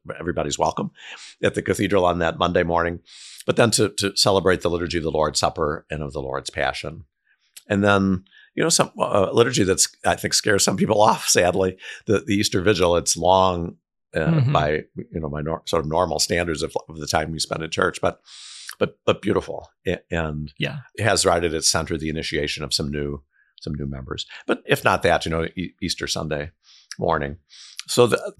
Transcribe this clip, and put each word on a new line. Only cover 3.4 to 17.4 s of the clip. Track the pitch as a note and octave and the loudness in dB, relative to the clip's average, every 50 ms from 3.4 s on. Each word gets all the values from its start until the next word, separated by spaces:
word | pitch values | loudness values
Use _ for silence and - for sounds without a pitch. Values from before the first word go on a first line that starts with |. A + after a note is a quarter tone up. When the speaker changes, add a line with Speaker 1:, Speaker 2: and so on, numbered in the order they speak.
| - | -4
Speaker 1:
But | - F#2 | -2 2
then | - B2 A2+ | 4 4 4
to, | G#2+ - A2 G2 | 4 2 0 0
to | - - G2 G2 - | 0 -2 -2 -2 0
celebrate | - - G#2+ G2 G2 E2+ F#2+ F#2 F2 | 2 2 4 4 4 4 4 2 2
the | - F2 | 2 -2
liturgy | E2+ E2+ F2 F2 F2 | -2 -2 -2 -2 -4
of | F2 D2+ | -2 -2
the | D#2+ | -2
Lord's | C#2+ D#2 D2+ D2+ C#2+ - | 0 0 0 0 0 0
Supper | - D2+ - - D#2+ D2 D2 - - - | 0 0 0 0 -2 -2 -2 -6 -8 -8
and | D#2 D2+ | -8 -6
of | D2+ C#2 C2+ | -6 -6 -6
the | D2+ | -8
Lord's | C2+ C2 C2 C#2 C2+ - | -8 -6 -6 -8 -8 -8
Passion. | - D2+ C#2 C2 C2+ - - D#2+ D#2+ D#2 - _ _ _ _ _ _ _ _ _ - - _ - | -4 -2 -2 -2 -2 -4 -8 -10 -12 -12 -18 _ _ _ _ _ _ _ _ _ -20 -14 _ -2
And | G#2+ G2 G2+ | 0 2 4
then, | G2+ G2+ G2 G2 G2 F#2+ F#2 - _ _ - - _ - | 4 4 4 4 2 0 -2 -4 _ _ -20 -20 _ -4
you | - - | -2 0
know, | E3 | 2
some, | - - C3+ - - - | 2 2 0 0 -2 -4
uh, | - - - G2+ F#2+ - | -2 0 2 2 2 2
liturgy | - A2 A#2+ C3 B2 - G2 | 4 4 4 4 4 0 2
that's, | F2+ F#2+ F2+ - - - _ - | 2 2 0 0 -2 -2 _ -2
I | F#2+ F2 | -2 0
think, | - - G#2 - | 0 -2 -2 -2
scares | - - G#2+ G#2 G2 - | 0 2 2 2 2 2
some | - - | 0 0
people | - G3 - G#2+ G#2 | 0 0 2 4 4
<laughs> | G#2+ A2+ | 6 4
off, | - D#3 - | 4 2 0
sadly, | - - A2+ F2+ F2 F2+ F#2+ F#2+ F#2 F#2 - - - - - - | 2 4 4 4 4 4 2 0 0 -2 -6 -14 -18 -18 -8 -2
the, | - G#2 G2 | 0 0 0
the | - - G2+ | 2 0 0
Easter | G2+ G#2 - - G2+ | 0 0 0 0 2
Vigil. | E2+ G#2 A2 E2 F2+ F2 F2 | 2 2 4 4 4 4 4
It's | E2+ D#2+ - - | 2 2 0 -2
long, | E2+ E2+ F2+ F#2 F#2+ F#2+ F#2 F2+ F2 E2+ F2 - _ _ _ _ _ _ _ - | 0 4 4 6 6 6 4 2 0 -2 -6 -8 _ _ _ _ _ _ _ -4
uh, | E2+ | -2
Speaker 2:
Mm-hmm. | D#2 - E3 D#3 B2+ C3 | 2 2 4 4 4 4
Speaker 1:
by, | D3 D#2+ D2+ D2+ D#2 D#2 - _ - | 2 2 2 2 0 -2 -4 _ -12
you | - - - - E2+ | -14 -12 -10 -8 -6
know, | D#2 D2 | -6 -4
my | C#2+ D2+ | -4 -4
nor-, | D2+ D#2+ D#2+ D2+ - | -4 -4 -4 -6 -4
sort | - - E2+ D2+ | -2 -2 -2 0
of | D2+ | 0
normal | D#2 E2+ F2+ E2+ D#2 - | 2 2 2 2 0 -2
standards | - - - E2+ F2 E2+ D#2+ D2 | 0 0 0 -2 0 -2 -2 -4
of, | D#2 D#2 - - - | -4 -6 -6 -8 -10
of | - E2 D#2+ | -10 -14 -12
the | D2 | -6
time | D2 - E2 D#2 D#2+ | -2 -2 -2 -2 -2
we | D#2+ | -4
spend | D#2 | -6